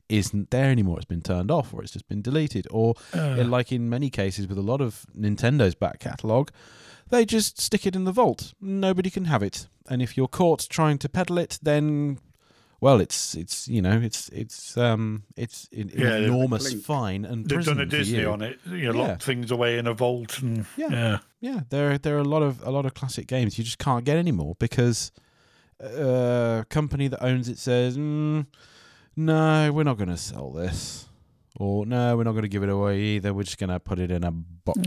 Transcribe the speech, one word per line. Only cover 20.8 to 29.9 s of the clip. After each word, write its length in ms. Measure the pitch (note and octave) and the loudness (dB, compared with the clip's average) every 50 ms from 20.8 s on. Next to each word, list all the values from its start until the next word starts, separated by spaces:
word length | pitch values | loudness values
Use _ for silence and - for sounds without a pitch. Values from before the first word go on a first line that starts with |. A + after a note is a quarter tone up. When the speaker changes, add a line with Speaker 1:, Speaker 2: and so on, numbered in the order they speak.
| D#4 D#4 | -4 -4
Speaker 2:
yeah. 280 | C#3+ A#2+ A#2 A2+ G#2 G#2 - _ _ _ | -2 0 0 0 0 -2 -4 _ _ _
Speaker 1:
Yeah, 180 | - B3+ C4+ A3 C3+ - | -8 -6 -6 -6 -6 -4
there, 300 | C3+ C#3 C#3+ C#3+ C#3+ C#3+ | -2 0 0 0 0 0
there 160 | - D#3 D3 | 0 0 0
are 60 | D3 | 0
a 20 | C#3+ | 0
lot 180 | C#3+ D3+ D#3 | 2 2 2
of, 240 | D3+ C#3+ C3 B2 - | 2 2 0 -2 -6
a 60 | B2 | -4
lot 160 | C3 C#3 C3+ C3 | -4 -2 -2 -4
of 80 | - | -4
classic 320 | - - B2+ - - - - | -6 -8 -8 -6 -8 -8 -4
games 320 | B2+ C3 B2 G#2 - - | -2 0 0 0 0 -2
you 40 | A2+ | -6
just 140 | A#2 - - | -6 -6 -4
can't 260 | - C#3+ B2+ A#2+ A#2+ | -2 -2 0 0 0
get 140 | C#3 D3 E3 | 0 2 2
anymore 380 | F3 F3 B2+ F2 D2+ D2 E2+ - | 2 0 0 0 -2 -4 -4 -2
because, 540 | - A#2 - - A#2+ B2 A2+ - - - - _ _ _ _ _ _ _ _ _ _ _ _ _ | -4 -2 2 2 2 2 2 0 -4 -8 -12 _ _ _ _ _ _ _ _ _ _ _ _ _
uh, 840 | - C3 A2+ C#3+ D3+ C3 B2+ B2+ B2 B2 B2 A#2+ A#2 A#2 A#2 A2+ | -14 -12 -6 -2 0 2 2 2 2 2 2 2 2 2 0 0
a 40 | A2 - | -2 -2
company 380 | - D#3 D3+ C#3 - C#3 C#3 C#3 | -2 -2 0 0 0 -2 -2 -2
that 160 | C3 - - | -2 -2 0
owns 240 | B2+ B2+ B2+ A#2+ B2 | 0 2 2 0 -4
it 100 | A#2 - | -6 -6
says, 380 | - C3+ B2 B2 B2 B2 B2 C#3 | -2 0 2 2 2 2 0 -2
"Mm, 500 | D3+ D3+ D3+ D3+ D3+ D3+ D3+ D#3 C#3+ - _ _ - - - - - - - _ _ _ _ | -4 -2 -2 0 0 0 0 0 -2 -4 _ _ -20 -20 -20 -20 -20 -20 -20 _ _ _ _
no, 560 | - D#3+ D#3+ D#3+ D#3 D#3+ D#3 D#3 D#3 D3+ D3+ | -2 2 4 4 4 6 6 4 4 4 4
we're 120 | C#3+ D#3 D#3 | 4 2 2
not 140 | D3 | 2